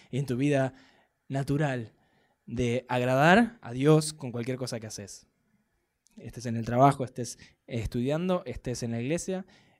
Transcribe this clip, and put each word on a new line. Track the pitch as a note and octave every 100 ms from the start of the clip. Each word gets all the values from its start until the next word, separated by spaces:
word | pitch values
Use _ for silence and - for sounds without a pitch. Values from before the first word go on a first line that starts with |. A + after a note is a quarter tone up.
| -
y | B2
en | C3+
tu | B2
vida | C#3+ C#3 C3 - - _ _ _ -
natural | C3+ C3+ C#3+ D3+ B2+ A2+ - _ _ _ _ -
de | A#2 B2 A#2+ -
agradar | B2+ B2 C3 D#3 G3 A#3+ -
a | -
Dios | B2 C#3+ D#3 D#3
con | - C3
cualquier | A#2+ A#2 B2+
cosa | B2 A#2
que | A2
haces. | - G2 - - _ _ _ _ _ _ _ _ -
Estés | A#2 B2 A#2+
en | A#2
el | A2+
trabajo, | A#2+ C#3 C#3
estés | A#2+ - A#2 - - _ -
estudiando, | B2 G#2 B2 B2+ D#3 F#3 F3+ -
estés | A2+ C3 A#2+
en | A#2
la | A#2
iglesia, | B2 E3 - F#3 F#3 - _ _